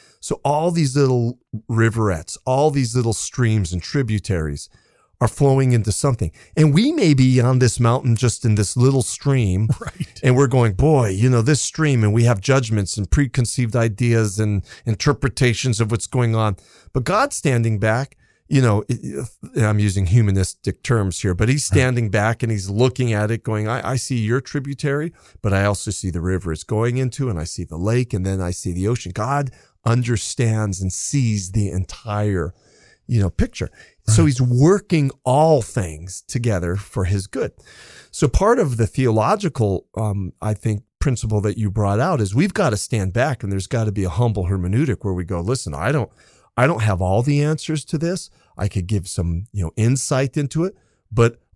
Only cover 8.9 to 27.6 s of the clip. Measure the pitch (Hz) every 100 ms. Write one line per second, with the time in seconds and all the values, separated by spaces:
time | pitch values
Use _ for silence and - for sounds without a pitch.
8.9 | 135 - - 139 135 101 92 113 - -
9.9 | - - - 131 127 135 127 117 92 147
10.9 | 143 110 95 127 120 117 151 - - 156
11.9 | 127 107 110 117 104 113 135 113 107 95
12.9 | - 98 - 139 - 120 - 117 120 113
13.9 | 98 120 113 110 98 107 101 - - -
14.9 | 104 147 - 135 - 123 113 131 110 107
15.9 | 113 - 127 120 113 107 95 _ _ -
16.9 | 135 120 202 285 - 147 120 113 107 110
17.9 | 120 139 _ _ _ - 135 123 104 -
18.9 | 120 - 139 135 _ - 226 107 104 104
19.9 | 95 87 120 104 98 92 - - - -
20.9 | 117 98 - 101 90 110 143 - 147 127
21.9 | 120 110 107 107 117 117 107 95 101 127
22.9 | 127 120 104 107 113 - 107 107 123 -
23.9 | 131 - 123 107 131 - 147 139 131 147
24.9 | 143 165 - _ - 107 98 101 98 -
25.9 | - 95 85 90 92 85 78 - 107 117
26.9 | 123 131 - 131 85 80 -